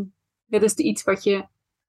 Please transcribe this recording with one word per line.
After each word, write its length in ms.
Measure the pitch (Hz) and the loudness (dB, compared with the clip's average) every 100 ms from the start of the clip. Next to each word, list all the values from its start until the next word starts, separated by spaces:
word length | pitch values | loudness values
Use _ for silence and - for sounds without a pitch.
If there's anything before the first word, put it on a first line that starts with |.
| 196 - _ _ _ | -4 -12 _ _ _
ja, 140 | 220 | 2
dat 20 | |
is 120 | 208 | 2
iets 300 | 208 - 208 | 2 -2 0
wat 200 | - 196 | -2 0
je 240 | - 196 - _ _ _ | 0 0 -4 _ _ _